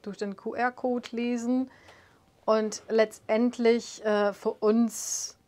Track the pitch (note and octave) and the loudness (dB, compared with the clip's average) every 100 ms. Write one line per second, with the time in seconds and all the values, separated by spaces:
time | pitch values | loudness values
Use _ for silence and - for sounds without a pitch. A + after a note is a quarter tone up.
0 | G#3+ F#3+ G3+ G3 A3 - B3 B3 B3+ B3 | -12 -8 -8 -8 -8 -2 -2 -2 -4 -4
1 | A#3+ A#3 A#3+ A#3+ A#3 B3+ B3+ - - - | -4 -6 -2 -2 0 0 -2 -10 -20 -20
2 | _ _ _ _ - A3 G#3+ - - A3 | _ _ _ _ 0 2 0 -6 -2 2
3 | G#3+ - - A3 A#3+ A#3+ A#3 A#3 - - | 2 -2 -2 2 2 2 4 4 -2 -6
4 | G#3+ G#3 G#3 G3 A3 - G#3+ A3+ A#3 - | 0 2 2 0 -6 0 2 4 2 -2
5 | - - - - | -8 -6 -8 -14